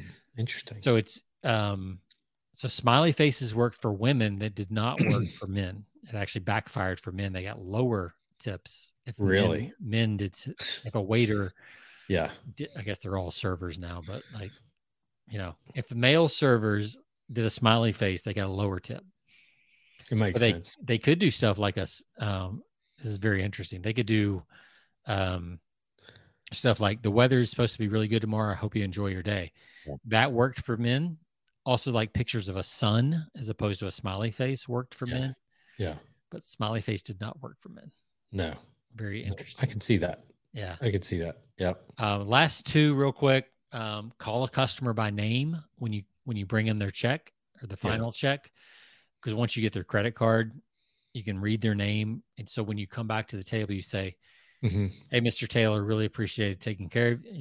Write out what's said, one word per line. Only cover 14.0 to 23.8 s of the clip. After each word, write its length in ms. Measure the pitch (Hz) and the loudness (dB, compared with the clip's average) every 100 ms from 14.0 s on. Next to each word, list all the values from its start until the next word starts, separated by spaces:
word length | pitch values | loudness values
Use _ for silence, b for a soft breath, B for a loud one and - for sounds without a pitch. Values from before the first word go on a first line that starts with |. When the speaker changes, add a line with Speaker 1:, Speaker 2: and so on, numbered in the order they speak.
| 82 | -10
Speaker 2:
but, 160 | 107 - | -12 -12
like, 220 | 107 98 - _ _ _ _ _ _ _ | -12 -12 -14 _ _ _ _ _ _ _
you 100 | 107 | -8
know, 180 | 90 82 - | -8 -10 -12
if 140 | - - | -10 -8
the 60 | 117 | 2
male 320 | 123 156 160 | 6 6 6
servers 680 | - 143 120 107 104 104 - _ _ - | 4 4 6 4 0 -2 -6 _ _ -8
did 120 | 120 | -2
a 60 | 113 | 0
smiley 420 | - 117 117 113 | 4 6 6 4
face, 300 | 98 101 90 | 2 0 0
they 100 | - | -4
got 120 | 104 98 | -4 -2
a 60 | |
lower 280 | 98 101 92 | 0 -2 -2
tip. 240 | - - 190 _ _ b b b b b b b - | -6 -12 -14 _ _ b b b b b b b -2
Speaker 1:
It 60 | 110 | 2
makes 220 | 104 98 | 2 4
Speaker 2:
But 20 | |
they, 120 | 117 | 4
Speaker 1:
sense. 240 | 85 - - | 4 -2 -8
Speaker 2:
they 160 | - 113 | -2 2
could 200 | - 170 | 4 4
do 120 | 190 | 4
stuff 280 | - 113 98 | 4 2 2
like 180 | 101 98 | 0 0
us. 260 | 92 - - - | -4 -6 -12 -6
Um, 440 | 104 95 92 101 - _ _ _ | -4 -2 -4 -8 -14 _ _ _
this 100 | 117 | -8
is 100 | 101 | -2
very 240 | 107 98 | 2 2
interesting. 400 | 98 95 98 95 | 0 -4 -10 -6